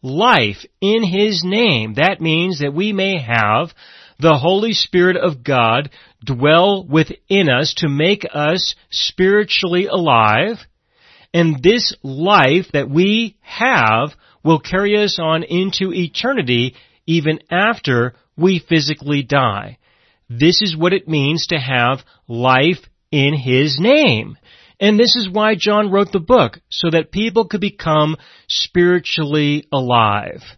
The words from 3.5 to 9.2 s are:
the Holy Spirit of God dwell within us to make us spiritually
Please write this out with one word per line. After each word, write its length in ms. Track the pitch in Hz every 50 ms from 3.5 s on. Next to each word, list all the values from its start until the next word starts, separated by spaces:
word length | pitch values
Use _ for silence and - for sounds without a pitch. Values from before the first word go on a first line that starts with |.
| 107 117 165 165 - _ - - - - - - _ _
the 180 | 135 165 156 131
Holy 360 | 123 170 190 196 208 226 214
Spirit 440 | - - - - 180 175 180 185 175
of 260 | - 175 156 127 120
God 460 | - 143 127 120 113 113 123 147 143 _ - - _ _ _ -
dwell 640 | 110 135 120 127 147 156 170 180 202 202 196 180
within 640 | - 135 160 156 - - - _ _ 196 196 190 151
us 240 | 127 123 143 - - -
to 120 | - 156
make 360 | 139 139 151 180 202 202 - -
us 440 | - 143 147 151 165 185 - - - _ _ _
spiritually 1000 | - - - - - -